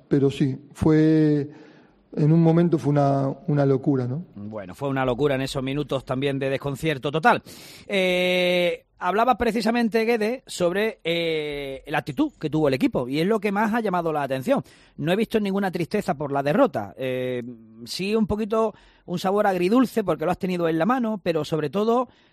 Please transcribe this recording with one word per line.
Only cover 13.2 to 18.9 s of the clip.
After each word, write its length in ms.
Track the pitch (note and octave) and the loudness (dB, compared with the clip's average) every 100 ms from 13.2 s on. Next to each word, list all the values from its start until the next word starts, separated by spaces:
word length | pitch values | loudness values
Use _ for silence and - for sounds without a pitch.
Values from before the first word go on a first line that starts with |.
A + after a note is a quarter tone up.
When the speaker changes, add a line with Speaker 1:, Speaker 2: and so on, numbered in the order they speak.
| F3+ | 0
Speaker 2:
lo 120 | A3 | 0
que 100 | G#3+ | 0
más 220 | G3 A3 | 0 0
ha 80 | A#3 | 0
llamado 320 | G#3+ F3+ E3 | 0 -2 -2
la 100 | D3+ | -2
atención. 400 | C#3 C3 C3 C4 - - _ - | -2 -4 0 -2 -2 -14 _ -6
No 160 | C#3+ | -2
he 40 | G3 | 0
visto 220 | A3 A3 | 0 -2
ninguna 280 | G3+ F#3+ G3 | 0 -2 -2
tristeza 440 | F3 E3 G#3 - C#3+ | -4 -2 -2 -2 -4
por 140 | C#3+ | -2
la 100 | C#3+ | 0
derrota. 540 | C#3+ G3 C4 A#2+ G2+ - | 2 2 2 0 -8 -6
Eh, 460 | C3 B2+ B2+ B2 A#2+ A2+ A2 A2 A#2+ | -6 -4 -4 -4 -8 -14 -20 -18 -12
sí 300 | - G3 A3 | -6 -2 2
un 100 | G3+ | 2
poquito 480 | G#3 G#3+ A3 A3 - - | 0 -2 0 0 -4 -18